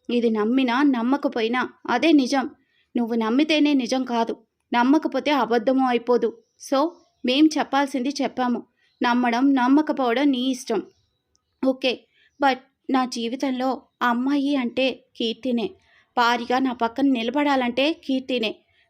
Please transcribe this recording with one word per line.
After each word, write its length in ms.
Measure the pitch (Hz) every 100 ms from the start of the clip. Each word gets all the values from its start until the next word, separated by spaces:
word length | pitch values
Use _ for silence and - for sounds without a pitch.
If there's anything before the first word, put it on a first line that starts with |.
| -
ఇది 200 | 240 233
నమ్మినా 520 | 220 214 254 254 240
నమ్మకపోయినా 840 | 294 247 233 277 277 254 226 254 240 - -
అదే 220 | 240 302
నిజం. 380 | 311 247 269 233 - _ _ _ -
నువ్వు 180 | 233
నమ్మితేనే 580 | 233 220 247 311 302 294
నిజం 320 | 285 233 262
కాదు, 320 | 254 233 226 214 _ _ _
నమ్మకపోతే 560 | 240 247 311 311 269 254
అబద్ధమూ 580 | 294 226 240 220 262 262
అయిపోదు. 500 | 240 247 240 240 - _ _ -
So, 180 | 269 311 - _ _
మేం 240 | 247 262 311 302
చెప్పాల్సింది 500 | 240 277 285 277 247
చెప్పాము. 540 | 277 269 254 247 233 - _ _ _
నమ్మడం, 520 | 247 240 247 233 277
నమ్మకపోవడం 760 | 269 247 277 302 277 254 233 294
నీ 200 | 254 254
ఇష్టం. 320 | 247 - 214 - _ _ _ _ _ _ _ 262
ఓకే, 380 | 262 262 226 - _ _ -
but 120 | 285 254 - _ -
నా 140 | 262
జీవితంలో 760 | 254 247 226 262 277 254 262 240 - _
అమ్మాయి 540 | 240 240 262 285 277 285
అంటే 480 | 240 233 262 - _ -
కీర్తినే. 540 | 233 226 262 240 202 - _ _ _ -
భారీగా 420 | 233 240 233 247
నా 140 | 262
పక్కన 340 | 247 233 226 277
నిలబడాలంటే 840 | 254 233 277 294 269 247 240 277
కీర్తినే. 640 | 330 - 262 262 254 220 - _ _ _